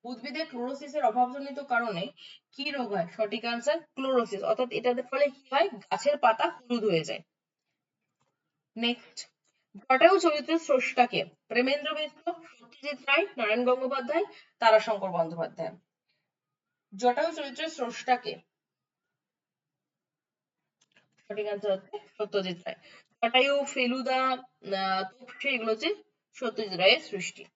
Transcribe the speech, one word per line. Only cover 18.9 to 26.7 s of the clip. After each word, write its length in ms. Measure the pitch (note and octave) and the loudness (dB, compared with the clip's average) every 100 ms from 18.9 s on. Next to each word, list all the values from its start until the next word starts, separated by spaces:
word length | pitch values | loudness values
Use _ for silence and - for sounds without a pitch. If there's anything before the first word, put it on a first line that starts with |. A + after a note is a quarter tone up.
| _ _ _ _ _ _ _ _ _ _ _ _ _ _ _ _ _ _ _ _ _ _ _ _ | _ _ _ _ _ _ _ _ _ _ _ _ _ _ _ _ _ _ _ _ _ _ _ _
সঠিক 180 | G#3 G#3 | -6 -6
আনসার 240 | G3+ G#3 | -4 -2
হচ্ছে 260 | F#3+ - G#4 - _ | -4 -4 -16 -16 _
সত্যজিৎ 400 | G#3 G3+ F#3 F3 | -2 -2 -2 -6
রায়। 180 | - - - - _ _ A#3 | -10 -12 -16 -20 _ _ 2
জটায়ু, 380 | B3+ C#4 C#4+ | 4 4 2
ফেলুদা, 580 | C#4 C4+ B3 C4 C4 C4 | 0 -2 0 0 0 0
আহ, 840 | C4 B3+ - _ - F#3+ F#3+ F#3+ | 0 -2 -6 _ -6 -2 0 -2
তোপসে, 460 | F#3+ - - - C#4+ | -4 -10 -20 -8 -4
এগুলো 220 | B3+ A3 | -2 -2
হচ্ছে 240 | A3 D#4 G4+ - _ _ | -2 -2 -4 -8 _ _
সত্যজিৎ 400 | - B3 - G#3+ | -8 -6 -4 -6